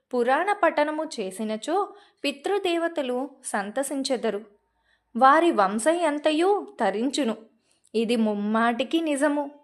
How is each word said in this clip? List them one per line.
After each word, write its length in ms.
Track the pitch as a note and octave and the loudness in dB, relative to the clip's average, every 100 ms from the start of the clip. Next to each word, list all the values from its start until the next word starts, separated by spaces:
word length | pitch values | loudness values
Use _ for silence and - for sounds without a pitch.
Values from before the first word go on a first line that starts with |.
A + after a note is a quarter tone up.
| _ | _
పురాణ 400 | B3 A#3+ C#4 F#4+ | -2 2 2 0
పఠనము 520 | G4+ E4 D4 D4 D#4 D#4 | 2 0 2 0 -2 -8
చేసినచో 880 | A#3+ F#3+ F#3+ A3 A3 D4 F#4 G4 - _ _ | -8 -8 -6 -6 -6 -4 -2 -2 -8 _ _
పితృదేవతలు 1040 | C#4 C4+ F#4 G4 F#4 E4+ E4+ E4 B3+ B3 C#4+ - - | -6 -4 -2 -2 0 -2 -2 -4 -4 -4 -6 -12 -8
సంతసించెదరు. 1160 | A3 G3 C4 C#4 C#4 C4 B3 A3 G#3 - _ _ _ _ _ _ A3+ | -6 -4 -4 -4 -4 -4 -2 -2 -6 -8 _ _ _ _ _ _ 4
వారి 340 | C4 D4+ E4+ | 6 6 4
వంశం 400 | G#3+ F#3+ G#3+ D#4 | 4 2 2 0
ఎంతయూ 760 | E4+ D#4+ D4 D#4 D4+ F#4 G4+ C#4 - | 2 0 0 0 2 2 2 -2 -4
తరించును. 580 | A3+ G3+ C4 D#4 A3+ G#3+ - _ _ _ _ A3 | -2 0 -2 0 -2 -2 -10 _ _ _ _ -2
ఇది 200 | A3+ A#3+ | 0 2
ముమ్మాటికి 840 | G#3+ G#3 G#3 A3 A#3 A#3 C4+ E4 | 0 0 0 0 0 0 -2 -2
నిజము. 500 | D#4+ C#4 D4 D4 C#4+ - | 0 0 0 0 -4 -10